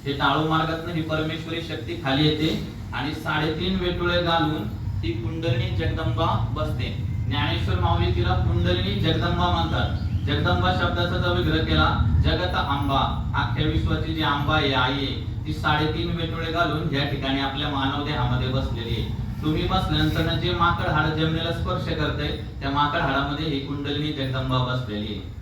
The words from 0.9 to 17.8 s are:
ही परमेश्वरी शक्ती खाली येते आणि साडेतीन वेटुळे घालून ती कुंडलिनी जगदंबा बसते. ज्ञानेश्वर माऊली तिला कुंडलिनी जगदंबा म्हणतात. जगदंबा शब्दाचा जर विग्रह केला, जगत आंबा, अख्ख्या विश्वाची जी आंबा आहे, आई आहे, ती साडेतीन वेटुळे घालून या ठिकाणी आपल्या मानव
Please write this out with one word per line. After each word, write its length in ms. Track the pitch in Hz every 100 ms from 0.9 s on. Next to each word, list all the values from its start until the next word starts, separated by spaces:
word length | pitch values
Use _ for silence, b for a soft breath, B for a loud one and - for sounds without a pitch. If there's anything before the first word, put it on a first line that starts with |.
ही 80 | 165
परमेश्वरी 600 | 156 156 156 160 165 165
शक्ती 400 | 170 160 - -
खाली 240 | 139 135 151
येते 460 | 151 156 - - - -
आणि 200 | 120 143
साडेतीन 680 | 156 - 156 156 156 185 190
वेटुळे 440 | 175 170 175 175
घालून 440 | 175 165 156 151 - - - -
ती 80 | 165
कुंडलिनी 640 | 170 165 165 165 165 - -
जगदंबा 720 | 160 160 160 160 165 156 -
बसते. 580 | - 147 - - - - - -
ज्ञानेश्वर 520 | - 156 160 - 190
माऊली 360 | 180 170 175 170
तिला 200 | 175 -
कुंडलिनी 640 | - 170 175 175 185 208
जगदंबा 500 | 160 160 170 175 175
म्हणतात. 600 | 175 160 - - - - - -
जगदंबा 480 | 151 170 180 180 -
शब्दाचा 360 | 175 170 170 175
जर 160 | 175
विग्रह 320 | 175 160 156 156
केला, 560 | 156 156 - - -
जगत 320 | 151 165 180 -
आंबा, 760 | - 143 143 135 127 - - 143
अख्ख्या 320 | 135 - 156
विश्वाची 460 | 160 156 160 -
जी 100 | 156
आंबा 320 | 147 147 147 156
आहे, 180 | 139
आई 180 | 135 127
आहे, 540 | 139 135 123 - - -
ती 80 |
साडेतीन 640 | 151 170 151 156 156 165 170
वेटुळे 360 | 160 160 160
घालून 440 | 165 165 151 135 135
या 100 | 147
ठिकाणी 340 | 127 135 139
आपल्या 280 | 135 139 147
मानव 360 | 139